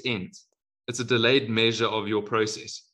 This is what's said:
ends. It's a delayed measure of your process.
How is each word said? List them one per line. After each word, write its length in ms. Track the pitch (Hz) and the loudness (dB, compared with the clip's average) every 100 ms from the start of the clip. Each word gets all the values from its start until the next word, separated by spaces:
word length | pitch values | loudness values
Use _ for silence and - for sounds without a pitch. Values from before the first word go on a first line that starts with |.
| 131 | -4
ends. 420 | 107 92 - _ _ _ _ - | -6 -8 -16 _ _ _ _ -10
It's 120 | 120 | -8
a 20 | |
delayed 460 | 117 120 117 135 113 | 0 2 4 4 2
measure 380 | 113 113 110 113 | 2 2 2 0
of 200 | 110 101 | -2 -2
your 140 | 104 | -2
process. 640 | 101 113 107 - - - - | 0 0 0 -4 -12 -16 -18